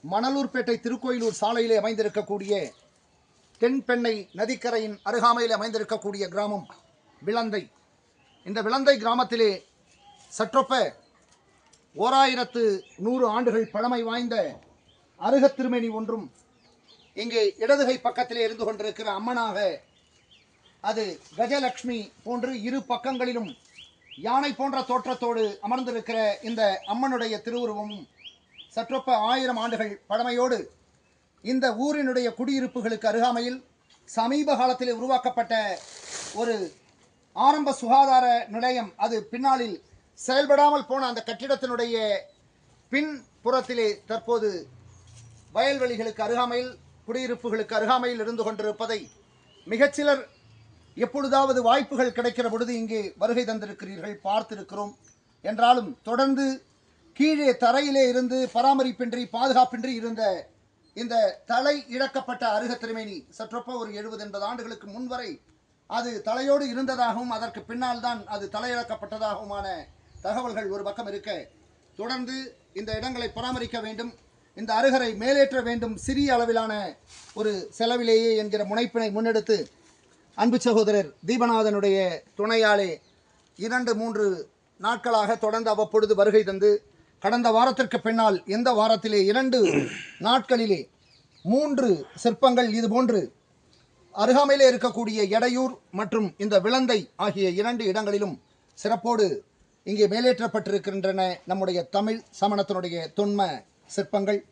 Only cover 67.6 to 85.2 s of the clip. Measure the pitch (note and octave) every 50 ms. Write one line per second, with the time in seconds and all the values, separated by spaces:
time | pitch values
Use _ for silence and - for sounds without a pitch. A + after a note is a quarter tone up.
67.6 | - - A#3 A#3+ B3+ B3 A#3+ A#3 G#3+ A#3+ A#3+ G#3+ G3 F#3+ G#3 G3+ G3 F#3+ - G#3
68.6 | A#3 B3 B3 A#3+ A#3+ A#3+ A3 - G#3 G3+ A3 G#3+ A3 G#3+ G3+ G3+ A3 G3+ G3+ G3+
69.6 | G3+ G3 F#3 D#3+ C#3 - - _ _ _ _ - - F#3 G#3 A3 A#3+ A#3+ G#3+ A3
70.6 | G#3+ G3 G3 G3+ G3 G3+ G3+ - A3 G3+ G3 G3+ - G#3+ G3 D#3+ C3 - _ _
71.6 | _ _ _ _ _ _ _ - G#3 A#3+ C4 C4 B3 A#3 C4 C4 C4 B3 - _
72.6 | _ _ _ F#3+ A3 G#3+ A3 A3 A3+ C4 B3+ B3 A#3+ G3+ - A3+ A#3+ B3+ B3+ B3+
73.6 | A#3 A#3 - A#3 G#3+ A3 A3 G#3 A#3 A#3+ - _ _ _ _ _ _ _ _ -
74.6 | A3 G#3+ A3 A3 B3 C4+ B3+ C4 B3 A3+ A3 G3 A3 B3+ C#4 C#4+ C#4 C4+ C4+ C4
75.6 | A#3 A#3 A#3+ A#3 A#3 A3+ A3 F#3+ - - C4+ C4+ C#4+ C#4 B3+ A#3+ A#3 A#3 A3+ A3+
76.6 | A3+ A3 G#3+ G#3 G3 D#3 - _ _ _ - - - - - G#3 G#3+ G#3+ G#3 F#3+
77.6 | D#3+ - - - A#3 A#3 A#3+ B3 A#3+ A3+ A3+ A3+ A3+ A#3 A3 G#3+ G#3+ G#3 G3 G#3
78.6 | G3+ F#3+ G#3 A3 B3 A3+ - A#3 A3+ G#3+ G3 G#3+ A3+ A3+ A3 A3 G#3 - A3 F#3+
79.6 | D3 - _ _ _ _ _ _ _ _ _ _ _ _ _ - G#3 A#3+ A3+ B3
80.6 | - A#3+ A3+ A3+ G#3+ G3+ G#3 G3+ F#3 D3 - _ - E3 A#3+ B3 A#3+ A#3+ A3+ A3+
81.6 | G#3+ G#3+ G#3 G3+ G3 G3+ F#3+ G3 F#3+ F3+ E3+ D3 - _ _ - G#3 A3 A3+ A3+
82.6 | A3 G#3 G#3 G3+ G3 F#3 D#3+ - _ _ _ _ _ _ _ _ _ _ _ -
83.6 | F#3 A3+ A#3+ B3+ B3 A3+ A3+ G#3+ A3+ A3+ A3 G#3+ G#3 G3+ F#3 E3+ C#3 - _ _
84.6 | _ _ _ _ F#3 G#3+ A#3+ A#3 - A#3+ A#3 G#3+